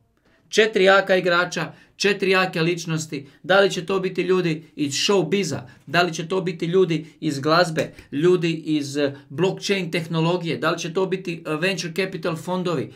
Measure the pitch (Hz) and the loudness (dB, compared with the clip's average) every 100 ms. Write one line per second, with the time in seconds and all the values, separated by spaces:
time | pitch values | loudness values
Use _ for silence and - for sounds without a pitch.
0 | _ _ _ _ _ - 220 220 190 196 | _ _ _ _ _ 2 4 4 6 6
1 | 190 185 180 175 175 175 151 - _ - | 4 2 2 2 0 -2 -6 -10 _ -2
2 | 196 196 190 190 185 185 165 175 165 156 | 0 2 2 2 2 0 -2 -2 -2 -4
3 | - 143 131 - 151 190 196 185 165 196 | -4 -10 -12 -8 2 4 4 2 -2 -2
4 | 185 185 175 185 165 156 - - 143 131 | -2 -2 0 2 2 -2 -6 -6 -4 -2
5 | - 202 160 202 - 123 - - - 165 | 2 2 2 0 -2 -6 -10 -20 -4 0
6 | 180 165 160 190 175 165 165 185 175 160 | 0 -2 -4 -2 -2 -4 0 2 2 0
7 | - - 160 139 147 165 175 156 117 - | -4 -8 -4 -2 2 4 2 0 -4 -8
8 | - 139 175 180 170 160 156 151 135 143 | -10 0 4 4 2 -2 -2 -2 -2 -2
9 | 139 135 - 139 190 190 - 196 165 175 | -2 -4 -10 -2 -2 -2 -2 -2 -2 -4
10 | 165 160 165 180 165 143 156 170 170 175 | -2 -2 0 0 -2 -2 -2 -2 -4 -2
11 | 185 185 180 165 156 156 185 185 165 160 | -2 -2 -6 -8 -6 -2 -2 -2 -6 -4
12 | 190 180 180 160 180 185 180 147 107 | -4 -4 -6 -6 -4 -4 -2 -4 -6